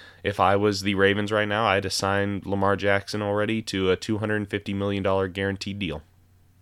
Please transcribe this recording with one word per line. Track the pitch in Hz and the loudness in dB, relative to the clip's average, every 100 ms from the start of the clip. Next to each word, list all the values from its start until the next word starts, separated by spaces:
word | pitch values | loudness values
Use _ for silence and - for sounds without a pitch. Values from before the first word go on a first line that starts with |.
| - - | -20 -8
If | 101 98 | -6 2
I | 95 101 | 4 4
was | 104 98 | 2 0
the | 98 95 | -2 4
Ravens | 98 101 104 | 4 4 0
right | 107 104 | 0 0
now, | 104 113 | 2 2
I'd | 98 | 2
have | 95 | 0
signed | - 98 98 101 98 92 | -2 0 0 0 -4 -4
Lamar | 98 98 98 | 0 0 2
Jackson | 98 98 - 107 | 2 0 0 -6
already | 104 104 107 113 | -2 -2 -2 -4
to | - 98 92 | -4 -2 2
a | 92 | 0
two | - 104 | 0 -2
hundred | 107 107 101 | 0 -2 -2
fifty | 101 - | -6 -4
million | 98 101 101 | -4 -2 -2
dollar | 95 95 95 | 0 0 0
guaranteed | 95 98 95 101 101 | -2 -4 -4 -6 -6
deal. | 87 76 - _ _ _ _ _ | -6 -6 -12 _ _ _ _ _